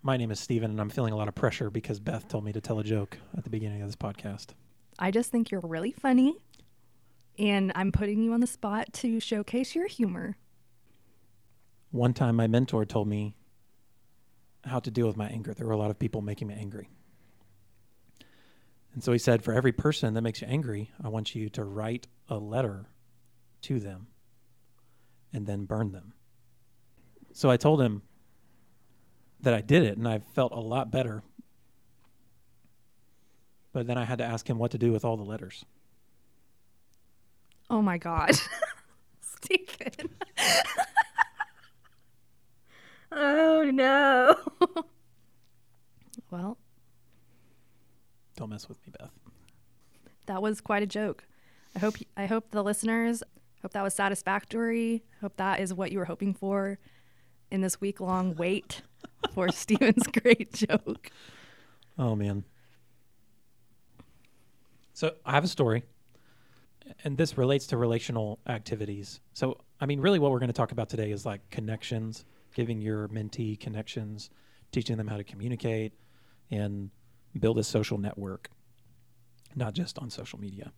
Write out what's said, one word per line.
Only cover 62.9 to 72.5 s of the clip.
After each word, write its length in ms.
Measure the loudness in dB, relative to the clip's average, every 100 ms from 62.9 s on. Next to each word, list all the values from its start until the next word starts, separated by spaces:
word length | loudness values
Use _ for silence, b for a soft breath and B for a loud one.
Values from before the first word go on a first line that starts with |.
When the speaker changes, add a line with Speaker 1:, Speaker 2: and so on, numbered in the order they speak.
| -20 -20 -20 -20 -20 -20 -20 -20 -20 -20 -20 -20 -20 -20 _ -20 _ _ -20 _
Speaker 1:
So 200 | -4 -4 -4
I 80 | 2
have 120 | 2
a 40 | 2
story, 360 | 2 4 2 -2 -20 -20 b b b b b b _ -20 -8
and 120 | -6 0
this 220 | 0 2
relates 300 | 4 2 2
to 80 | 0
relational 640 | 2 2 0 -2 -2 -6 -6
activities. 720 | -6 -4 -6 -4 -6 -10 -16 -18
So, 260 | -4 -4 -4 -14 -8
I 60 | -4
mean, 140 | 0
really 180 | 4 4
what 140 | 4
we're 80 | 2
gonna 120 | 0
talk 200 | 0 0
about 160 | -2 -4
today 240 | -2 -2
is, 120 | -4
like, 240 | -4 -8 -8
connections, 720 | -8 -6 -6 -4 -4 -4 -8 -18 b b